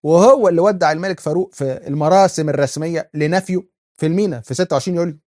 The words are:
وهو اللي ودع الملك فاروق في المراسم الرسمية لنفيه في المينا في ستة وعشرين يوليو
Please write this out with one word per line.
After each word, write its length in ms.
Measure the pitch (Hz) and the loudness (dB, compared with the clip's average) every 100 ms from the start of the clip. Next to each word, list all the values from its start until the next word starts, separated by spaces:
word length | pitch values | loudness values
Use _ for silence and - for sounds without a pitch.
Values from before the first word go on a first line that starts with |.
وهو 460 | 147 170 220 269 202 | 4 4 6 6 4
اللي 120 | 170 | 2
ودع 320 | 196 190 160 | 0 2 0
الملك 280 | 156 190 175 | 0 -6 -6
فاروق 340 | 151 165 - | -4 -4 -4
في 320 | - 135 127 - | -6 -8 -6 -8
المراسم 600 | 143 151 190 190 - 151 | -4 2 4 4 0 -4
الرسمية 640 | 135 139 - 160 160 - | -2 -2 -4 -6 -6 -8
لنفيه 480 | 147 151 185 185 185 - _ _ | -4 -2 -2 -2 -6 -6 _ _
في 120 | _ 160 | _ -2
المينا 340 | 175 208 123 | 0 -2 -6
في 140 | - | -8
ستة 200 | 131 180 | -6 -2
وعشرين 220 | 143 185 170 | -2 -2 -4
يوليو 220 | 170 151 | -4 -8